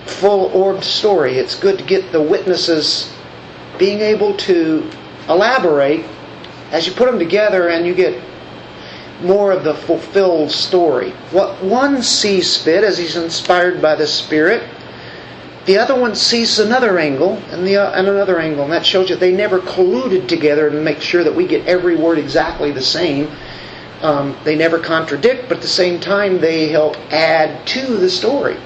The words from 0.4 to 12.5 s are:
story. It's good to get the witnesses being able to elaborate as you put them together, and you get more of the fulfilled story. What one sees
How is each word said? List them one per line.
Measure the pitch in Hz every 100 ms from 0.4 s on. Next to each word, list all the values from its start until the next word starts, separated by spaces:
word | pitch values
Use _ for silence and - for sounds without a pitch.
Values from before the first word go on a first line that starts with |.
| 185 185 196 190
story. | - - 214 185 131 127
It's | 127 -
good | 196 190
to |
get | 139 190 185
the | 165
witnesses | 151 202 196 165 165 160 139 - - - - - - - - -
being | 196 208
able | 214 214 202
to | 196 - 175 160 156 - - - - -
elaborate | 170 220 254 175 147 139 156 - - - - - - -
as | 156 165
you |
put | - 254
them | 226
together, | 165 202 214 190 175
and | 165
you | 175
get | 185 170 - - - - - - - - - - -
more | 175 202 202
of | 185
the | 156
fulfilled | 147 - 165 - 196 185 160 147
story. | - - 185 165 123 92 - -
What | 175 - -
one | 190 240 277 269
sees | 226 - 208 196 170